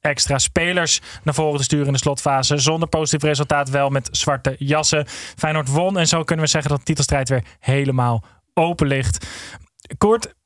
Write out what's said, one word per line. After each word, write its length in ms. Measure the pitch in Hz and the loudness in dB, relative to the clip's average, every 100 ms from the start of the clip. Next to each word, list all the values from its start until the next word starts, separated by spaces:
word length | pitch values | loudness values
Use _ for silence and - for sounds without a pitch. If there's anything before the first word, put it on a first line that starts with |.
extra 360 | 151 143 - 139 | -2 0 0 0
spelers 640 | - 175 170 180 165 - - - | 0 0 0 0 0 -2 -4 -8
naar 100 | 151 | -4
voren 240 | 147 156 143 | 0 0 0
te 60 | |
sturen 220 | 135 147 139 | 0 0 2
in 60 | |
de 60 | 135 | 0
slotfase. 580 | 151 139 143 135 127 147 | 0 0 0 2 2 2
Zonder 320 | 135 160 165 | 2 0 0
positief 340 | 160 151 156 151 | 0 0 0 0
resultaat, 400 | 143 147 147 135 | 0 0 0 0
wel 200 | 139 139 | 0 0
met 180 | 139 - | 0 -2
zwarte 440 | - - 135 135 135 | -4 -2 0 -2 -2
jassen. 480 | 139 151 151 156 143 - - - | 0 0 2 0 -2 -8 -16 -4
Feyenoord 300 | 156 156 131 | -2 0 0
won 300 | 143 185 190 | 0 2 2
en 100 | 165 | 2
zo 160 | 170 | 2
kunnen 220 | 156 160 151 | 0 0 0
we 60 | |
zeggen 180 | 165 139 | 0 0
dat 100 | 143 | -2
de 60 | - | 0
titelstrijd 440 | 151 139 143 127 | 0 0 0 0
weer 140 | 131 - - | -2 -2 -6
helemaal 640 | - 139 139 127 120 117 - _ _ | 0 0 2 2 2 0 -4 _ _
open 340 | - 165 170 143 | 0 0 2 0
ligt. 380 | 135 127 - - - - - - _ - 127 | 2 0 -2 -6 -16 -16 -20 -20 _ -12 0
Koert, 360 | 208 226 - _ | 2 2 0 _